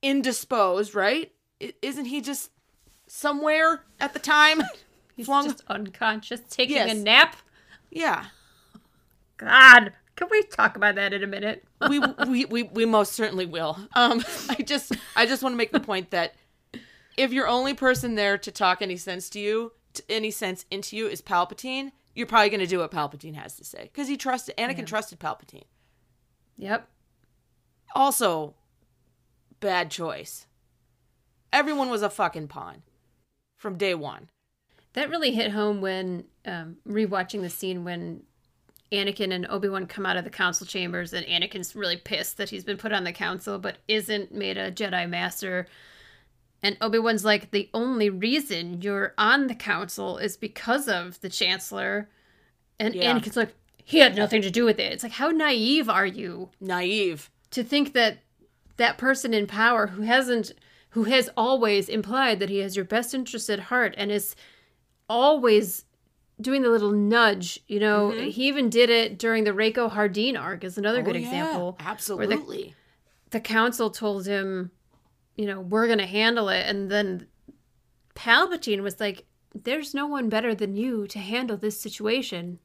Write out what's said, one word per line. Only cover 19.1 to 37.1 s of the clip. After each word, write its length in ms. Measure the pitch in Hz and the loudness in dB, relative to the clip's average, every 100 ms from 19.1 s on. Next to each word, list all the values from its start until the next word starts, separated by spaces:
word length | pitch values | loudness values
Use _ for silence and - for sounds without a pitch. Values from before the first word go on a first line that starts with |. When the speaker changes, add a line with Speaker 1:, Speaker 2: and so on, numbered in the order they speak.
| 180 185 | -10 -10
Speaker 1:
to 80 | 208 | -6
you, 320 | 202 220 233 _ _ | -2 -2 -4 _ _
t-, 100 | - - | -18 -6
any 220 | 220 220 | -4 -4
sense 340 | 208 196 185 - | -6 -6 -8 -10
into 260 | 196 202 208 | -10 -8 -6
you 100 | 220 | -6
is 140 | - | -6
Palpatine, 720 | - 180 175 - 254 262 277 _ _ | -2 0 0 -4 -8 -8 -8 _ _
you're 120 | - 233 | -10 2
probably 240 | 226 208 | 4 4
gonna 160 | 208 185 | 2 0
do 140 | 185 | -2
what 100 | 156 | -2
Palpatine 440 | 175 143 143 156 151 | -4 -6 -8 -16 -16
has 200 | - - | -16 -16
to 80 | |
say. 240 | - - - | -18 -18 -16
'Cause 140 | - 269 | -10 -6
he 80 | 277 | -6
trusted, 380 | 269 247 - - | -4 -4 -6 -6
Anakin 200 | 240 269 | -6 -6
Speaker 2:
Yeah. 40 | |
Speaker 1:
trusted 340 | 208 214 214 165 | -6 -6 -6 -10
Palpatine. 440 | 151 - - - - _ _ _ _ _ _ _ _ - | -10 -10 -16 -20 -20 _ _ _ _ _ _ _ _ -16
Speaker 2:
Yep. 280 | 196 226 - _ _ _ _ _ _ _ _ _ _ | -6 -6 -6 _ _ _ _ _ _ _ _ _ _
Speaker 1:
Also, 600 | - 269 - 214 165 151 _ _ _ _ _ _ _ _ _ _ _ | 2 2 4 0 0 -6 _ _ _ _ _ _ _ _ _ _ _
bad 300 | 202 180 170 | -2 -2 -2
choice. 560 | 143 165 73 - - - _ _ _ _ _ _ _ _ _ _ | -6 -8 -8 -12 -18 -20 _ _ _ _ _ _ _ _ _ _
Everyone 380 | 262 294 294 254 | 0 0 -2 -2
was 120 | 233 | -2
a 80 | 202 | -4
fucking 380 | 202 180 165 151 | -2 -4 -4 -14
pawn 340 | 147 85 - _ _ _ _ _ _ _ _ | -14 -16 -18 _ _ _ _ _ _ _ _
from 200 | 214 180 | -10 -4
day 180 | 196 | -2
one. 340 | 175 143 - - _ _ _ _ _ _ | -2 -6 -12 -20 _ _ _ _ _ _
Speaker 2:
That 180 | - 294 | -8 -6
really 220 | 330 294 | -2 0
hit 200 | 226 208 | 0 -2
home 280 | 202 208 208 | -2 -2 -2
when, 440 | 190 185 185 175 - _ | -4 -4 -6 -8 -10 _
um, 320 | - 175 160 170 - | -12 -12 -12 -18 -6
rewatching 540 | 208 214 | -2 0